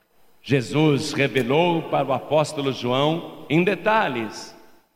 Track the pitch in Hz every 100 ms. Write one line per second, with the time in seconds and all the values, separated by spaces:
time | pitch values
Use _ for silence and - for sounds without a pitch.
0 | _ _ _ _ - 135 113 147 156 135
1 | - - 139 120 117 147 175 165 151 147
2 | 135 127 - 151 147 143 139 123 120 127
3 | 151 170 - - - 156 180 180 214 220
4 | 190 120 107 - - - - - _